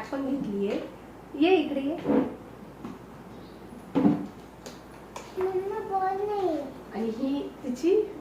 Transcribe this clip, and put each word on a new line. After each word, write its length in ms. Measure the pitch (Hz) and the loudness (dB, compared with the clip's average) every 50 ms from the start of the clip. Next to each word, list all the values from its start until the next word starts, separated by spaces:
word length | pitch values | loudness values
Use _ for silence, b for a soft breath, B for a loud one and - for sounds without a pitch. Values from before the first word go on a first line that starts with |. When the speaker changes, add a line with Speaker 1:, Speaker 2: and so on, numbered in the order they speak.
| - - | -2 -4
Speaker 1:
पण 180 | 285 269 269 262 | -4 -2 0 0
घेतली 380 | 285 - - 214 202 196 196 208 | 0 0 0 -2 0 0 0 0
आहे. 120 | 240 - - - - - - - - - - - - 285 | 0 -2 -4 -6 -12 -14 -16 -16 -16 -18 -16 -12 2 4
ये 160 | 294 349 381 | 8 8 8
इकडे 240 | 339 285 - 285 269 | 8 6 2 0 0
ये. 160 | 277 285 330 - - - 285 269 - - - - - - - - - - - - - - - - - - - - - - - - - - - - - - - - - - - 269 - - - - - - - - - - - - - - - - - - - - - - - - - - - 381 | 0 0 -2 0 2 4 4 6 4 2 -4 -10 -14 -16 -16 -16 -16 -16 -14 -12 -12 -12 -12 -12 -14 -16 -16 -16 -16 -16 -16 -16 -14 -16 -16 -16 -16 -14 -14 -14 -14 0 2 6 6 6 6 4 0 -6 -8 -14 -16 -16 -16 -16 -14 -14 -14 -14 -16 -16 -16 -16 -16 -14 -12 -12 -12 -8 -2 0
Speaker 2:
मम्मा 600 | 370 381 381 370 392 403 440 440 - - 392 381 | 0 2 2 2 0 0 -2 -4 -2 0 0 2
बॉल 300 | 381 381 392 392 415 415 | 2 2 2 2 0 0
नाही. 300 | 415 403 370 339 311 285 269 - - - - - - | 2 2 2 2 2 0 -2 -4 -8 -12 -14 -8 -4
Speaker 1:
आणि 140 | 214 226 226 | -2 0 0
ही 400 | 220 226 254 269 285 285 - - | 0 0 0 0 2 0 -2 -4
तिची 640 | - - - - 247 - - 339 403 427 415 - - - | -8 -6 -4 -4 -4 2 4 6 6 6 6 2 -4 -10